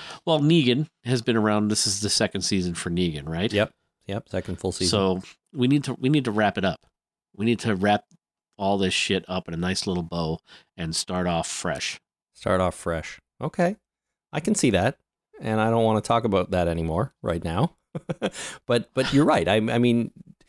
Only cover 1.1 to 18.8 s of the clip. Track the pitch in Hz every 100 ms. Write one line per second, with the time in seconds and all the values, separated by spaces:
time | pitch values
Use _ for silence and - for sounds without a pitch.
1.1 | 127 113 113 107 107 104 104 - 101 104
2.1 | - 104 98 90 98 90 85 92 87 87
3.1 | 76 71 82 104 101 95 - _ _ -
4.1 | 101 - 95 90 92 95 - 92 104 95
5.1 | 92 - - _ 151 127 147 139 123 127
6.1 | 151 123 104 104 101 95 - _ _ _
7.1 | _ _ - 110 113 117 98 101 104 -
8.1 | _ _ _ _ - 98 101 95 - -
9.1 | 95 - 92 - 82 90 92 - 92 82
10.1 | 87 80 80 - - _ - 82 82 -
11.1 | 95 90 85 80 - 90 69 - - _
12.1 | _ _ _ - 92 92 - 87 82 -
13.1 | - _ _ 135 - 175 214 _ _ _
14.1 | _ _ 151 156 214 131 92 104 - _
15.1 | _ _ 427 117 110 110 117 113 107 -
16.1 | 117 113 98 90 92 85 85 82 92 131
17.1 | - 98 82 82 85 156 - _ - -
18.1 | 160 214 - - - - 120